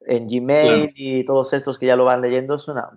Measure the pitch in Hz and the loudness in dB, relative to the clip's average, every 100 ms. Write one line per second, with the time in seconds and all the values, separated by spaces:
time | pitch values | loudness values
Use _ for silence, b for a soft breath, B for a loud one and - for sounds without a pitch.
0 | - 120 113 123 123 147 151 151 151 139 | -4 -4 -2 -4 0 2 4 2 0 -6
1 | 135 131 127 135 131 147 135 127 127 123 | -6 -4 0 0 0 -2 -4 -2 2 4
2 | 127 127 123 127 135 147 160 135 120 | 4 2 0 -2 -2 -6 -6 -8 -8